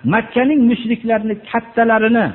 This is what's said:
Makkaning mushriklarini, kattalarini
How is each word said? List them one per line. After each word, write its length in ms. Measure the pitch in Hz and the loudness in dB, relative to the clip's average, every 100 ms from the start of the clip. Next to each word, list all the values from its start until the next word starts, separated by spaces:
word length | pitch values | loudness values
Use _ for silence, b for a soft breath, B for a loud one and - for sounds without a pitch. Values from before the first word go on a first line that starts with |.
Makkaning 600 | 120 220 226 240 262 302 | -2 -2 -2 0 2 2
mushriklarini, 720 | 233 240 226 233 226 220 220 214 | 2 0 -4 -4 -2 -2 -2 -8
kattalarini 840 | - 233 - - 226 220 220 233 160 | -6 -6 -4 0 2 2 2 2 0